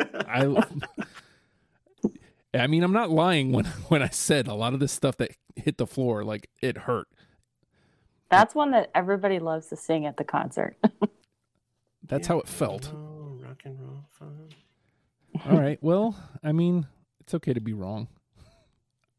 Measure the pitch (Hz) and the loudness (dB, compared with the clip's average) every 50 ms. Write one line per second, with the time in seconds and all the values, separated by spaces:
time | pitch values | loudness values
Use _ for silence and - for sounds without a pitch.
0 | - - - - - - 117 127 135 139 143 196 214 - - 143 - - - - | -2 -2 -4 -8 -6 -2 0 2 2 4 4 2 0 0 -4 -10 -10 -10 -10 -12
1 | - - - - - _ _ _ _ _ _ _ _ _ _ _ _ _ _ _ | -12 -12 -12 -20 -20 _ _ _ _ _ _ _ _ _ _ _ _ _ _ _
2 | - - - - - - _ _ _ _ - 127 123 135 156 165 175 180 190 226 | -6 -6 -6 -6 -20 -20 _ _ _ _ -2 0 0 2 2 2 2 4 2 2
3 | 233 175 160 156 165 185 180 151 135 131 131 117 - - - - - - 170 151 | 2 2 2 4 4 4 4 2 2 2 2 0 0 -2 -6 -10 0 2 2 2
4 | 131 - - - - - 160 143 120 - 107 104 113 120 131 135 143 135 - - | 2 0 -2 -4 0 2 2 2 2 0 -2 -2 -2 -2 0 0 -2 -2 -2 0
5 | - 135 120 - 120 - - _ _ _ - - - 151 - - 123 - - - | 0 0 0 0 -4 -6 -6 _ _ _ -18 -4 -4 -4 -2 -2 -4 -4 -2 -2
6 | 127 123 113 104 107 104 107 110 - - _ _ - 131 113 - - - 123 107 | 0 0 0 0 -2 -4 -6 -8 -10 -14 _ _ -4 -4 -4 -4 -4 -4 -2 -2
7 | - - _ _ _ _ _ _ _ _ _ _ _ _ _ _ _ _ _ _ | -4 -8 _ _ _ _ _ _ _ _ _ _ _ _ _ _ _ _ _ _
8 | _ _ _ _ _ _ 185 185 220 226 - 302 294 285 262 226 190 - - 165 | _ _ _ _ _ _ 8 8 8 6 4 2 2 4 4 2 2 2 0 0
9 | 180 185 202 196 190 202 190 180 165 165 160 160 156 - - - - - 160 160 | 2 2 0 0 2 0 0 0 -2 -2 -4 -4 -6 -8 -14 -14 -2 0 0 0
10 | 151 147 143 - 147 - - 147 - - - - - - - _ - 214 - _ | 0 -4 -4 -6 -6 -2 -2 -2 -2 -2 -4 -4 -4 -4 -4 _ 2 2 2 _
11 | 208 - - _ _ _ _ _ _ _ _ _ _ _ _ _ _ _ _ _ | -2 -4 -4 _ _ _ _ _ _ _ _ _ _ _ _ _ _ _ _ _
12 | - - 131 139 139 - 170 160 - - - - 156 107 98 98 131 147 156 151 | -10 -6 -4 -4 -2 0 0 0 0 -4 -4 -4 -4 -4 -4 -6 -10 -12 -12 -14
13 | 151 151 151 151 151 147 135 127 127 127 131 131 - 139 131 135 131 131 135 139 | -14 -16 -16 -16 -16 -16 -16 -16 -16 -18 -18 -18 -16 -16 -16 -14 -14 -14 -16 -16
14 | 143 _ _ _ 151 147 147 151 156 156 151 _ _ _ _ _ _ _ _ _ | -18 _ _ _ -20 -18 -18 -18 -20 -20 -20 _ _ _ _ _ _ _ _ _
15 | _ _ _ _ _ _ - 156 - 139 185 165 143 143 151 - - 156 170 196 | _ _ _ _ _ _ -10 -8 4 6 6 6 6 4 0 0 2 2 4 4
16 | 214 233 202 - - - - - - 151 151 165 170 175 180 175 151 - _ _ | 4 0 -2 -6 -14 -18 -18 -6 -2 0 2 2 2 2 2 0 -2 -4 _ _
17 | _ _ _ _ - - - 165 - - 127 120 107 113 110 104 92 95 107 110 | _ _ _ _ -10 -6 -6 -4 -2 -2 -2 -2 -2 -4 -6 -6 -6 -8 -6 -8
18 | 113 - - _ _ _ _ _ - - _ _ _ _ _ _ _ _ _ _ | -8 -10 -14 _ _ _ _ _ -20 -20 _ _ _ _ _ _ _ _ _ _
19 | _ _ _ | _ _ _